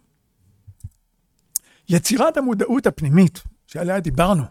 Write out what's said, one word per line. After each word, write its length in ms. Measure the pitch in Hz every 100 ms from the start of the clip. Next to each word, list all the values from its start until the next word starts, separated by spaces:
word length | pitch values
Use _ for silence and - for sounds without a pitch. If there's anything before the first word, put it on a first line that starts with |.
| _ _ _ _ _ _ - - - _ _ _ _ _ _ - _ _ -
יצירת 480 | 170 - 262 294 311
המודעות 500 | 262 208 202 254 220
הפנימית 560 | - 147 156 185 - - - _
שעליה 320 | 156 175 190
דיברנו 440 | 165 127 180 185 123